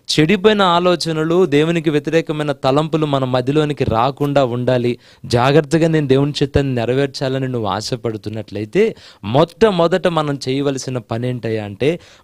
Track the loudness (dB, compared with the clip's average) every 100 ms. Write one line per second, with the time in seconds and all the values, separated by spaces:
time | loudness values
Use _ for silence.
0 | -6 0 2 4 2 4 2 2 2 0
1 | -2 -4 0 2 2 2 2 0 0 -2
2 | 0 -2 -2 -4 -4 -2 2 2 0 -2
3 | 0 0 0 -2 0 0 0 -2 -2 0
4 | 0 0 0 2 0 0 0 0 0 -4
5 | _ -18 -2 2 4 4 2 2 2 2
6 | 2 2 2 0 0 0 0 -2 0 0
7 | -2 -4 -4 -4 -4 -4 -4 -4 -4 -6
8 | -6 -6 -8 -10 -10 -10 -4 0 0 -2
9 | -18 -14 -2 2 2 4 2 4 2 2
10 | 0 0 -2 -4 -4 -2 -2 -4 -6 -8
11 | -6 -6 -4 -6 -4 -6 -6 -4 -2 -2
12 | -8 -18